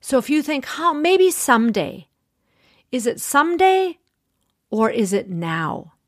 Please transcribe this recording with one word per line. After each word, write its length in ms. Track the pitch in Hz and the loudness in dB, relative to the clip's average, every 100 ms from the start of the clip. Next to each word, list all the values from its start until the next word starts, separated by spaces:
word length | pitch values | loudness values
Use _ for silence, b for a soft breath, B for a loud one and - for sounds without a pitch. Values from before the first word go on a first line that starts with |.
So 160 | - 262 | 0 -2
if 100 | 240 | 0
you 140 | 302 | -2
think, 240 | 294 294 - | 0 -4 -6
"Huh, 260 | - 339 | -2 -2
maybe 380 | 294 320 370 370 | 2 2 4 4
someday," 760 | 339 - 233 233 214 160 - - _ _ _ _ _ _ _ _ | 2 2 2 2 0 -4 -8 -20 _ _ _ _ _ _ _ _
is 160 | 254 233 | -4 -4
it 160 | - | -6
someday 760 | - 277 311 349 381 381 381 330 _ _ _ _ _ _ _ | -2 0 2 4 4 4 0 -6 _ _ _ _ _ _ _
or 220 | 214 220 | -2 0
is 240 | - 202 | 0 0
it 160 | 202 - | -2 -4
now 640 | 175 170 165 156 - - _ | -8 -6 -4 -6 -6 -12 _